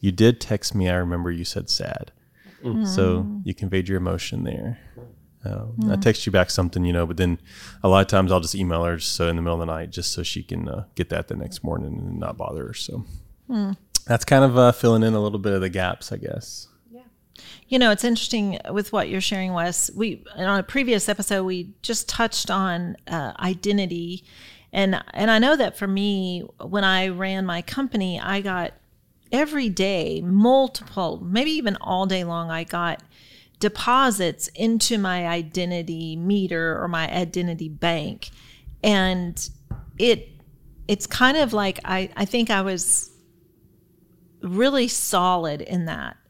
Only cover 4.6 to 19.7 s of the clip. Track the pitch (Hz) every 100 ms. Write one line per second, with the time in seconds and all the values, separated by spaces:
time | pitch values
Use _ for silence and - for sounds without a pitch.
4.6 | 104 120 - - 120 - _ _ 101 101
5.6 | 110 117 107 98 104 104 - 95 90 -
6.6 | 90 90 87 87 85 87 90 85 - -
7.6 | - - 95 95 98 98 92 92 82 98
8.6 | 90 82 85 82 - - 85 85 85 85
9.6 | 85 80 82 87 85 - 87 92 - 87
10.6 | - 90 92 - 87 - - - - -
11.6 | - 85 - - 90 85 - - - 78
12.6 | - - - - - - - - - 226
13.6 | 196 196 _ - - 117 - 135 135 123
14.6 | 123 - 120 113 113 110 104 101 101 98
15.6 | 92 92 92 - - - - - - -
16.6 | - _ 233 233 - _ _ - - -
17.6 | - 254 240 208 240 233 - 226 202 -
18.6 | - 202 202 208 - 190 - 196 185 175
19.6 | 170